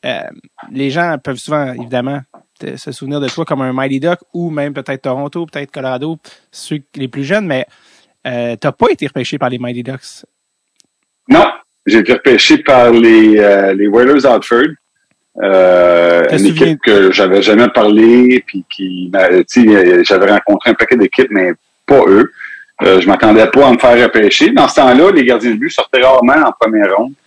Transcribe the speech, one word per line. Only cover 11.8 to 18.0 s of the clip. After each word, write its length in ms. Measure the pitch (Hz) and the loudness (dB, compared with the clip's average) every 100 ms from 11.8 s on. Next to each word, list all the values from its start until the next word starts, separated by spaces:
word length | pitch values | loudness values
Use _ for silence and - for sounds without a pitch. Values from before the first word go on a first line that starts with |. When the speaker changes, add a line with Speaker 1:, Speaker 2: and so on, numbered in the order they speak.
| - | -2
Speaker 2:
j'ai 140 | 110 | -2
été 140 | 98 | 0
repêché 440 | 123 - 123 - 156 | 0 2 2 2 0
par 320 | - 131 120 | 2 2 4
les, 480 | 117 117 113 110 107 | 4 4 6 4 4
euh, 340 | 101 98 98 | 4 2 0
les 140 | 95 104 | 0 0
Whalers 380 | 107 127 143 131 | 2 2 2 2
Hartford. 420 | 113 - 120 151 156 _ _ _ _ _ - | 0 0 -2 -2 -4 _ _ _ _ _ -8
Euh, 840 | 98 95 92 90 87 87 87 85 85 | -2 2 4 4 2 2 2 0 0
Speaker 1:
Te 80 | |
Speaker 2:
une 60 | - | 0
Speaker 1:
souviens- 280 | 98 160 165 | 0 0 0
Speaker 2:
équipe 140 | 151 | 0
que 300 | - 104 95 | 0 2 2
j'avais 300 | 92 98 98 | 2 0 0
jamais 260 | 101 107 120 | 2 2 2
parlé, 720 | - 104 104 | 2 2 4